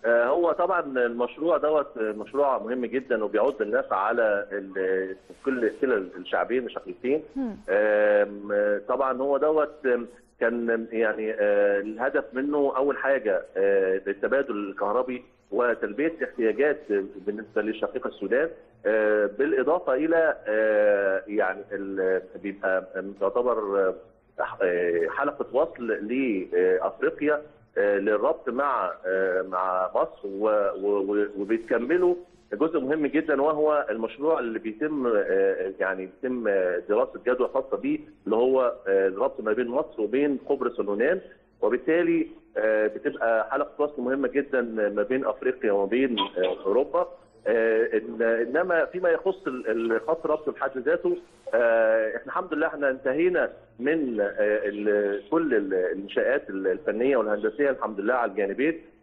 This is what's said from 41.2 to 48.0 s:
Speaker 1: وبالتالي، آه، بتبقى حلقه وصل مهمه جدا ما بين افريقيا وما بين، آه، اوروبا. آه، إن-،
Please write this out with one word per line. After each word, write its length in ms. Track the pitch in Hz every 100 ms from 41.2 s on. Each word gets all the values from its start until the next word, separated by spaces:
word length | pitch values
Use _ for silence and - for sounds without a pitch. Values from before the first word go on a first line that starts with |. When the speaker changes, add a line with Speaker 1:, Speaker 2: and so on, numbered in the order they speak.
| - - _ _
Speaker 1:
وبالتالي، 680 | 107 123 - 160 170 165 - - _ -
آه، 300 | 107 107 107
بتبقى 640 | - 147 139 113 113 107
حلقه 320 | 135 147 -
وصل 180 | - -
مهمه 260 | 123 135 131
جدا 340 | 135 143 131 120 110 104 104
ما 80 |
بين 220 | 104 131 123
افريقيا 460 | 104 127 127 110
وما 140 | 101 98
بين، 340 | 120 135 113
آه، 440 | 101 - 92 90 95
اوروبا. 420 | 110 147 170 175 - - - 104
آه، 420 | 113 113 113 117
إن-، 280 | 113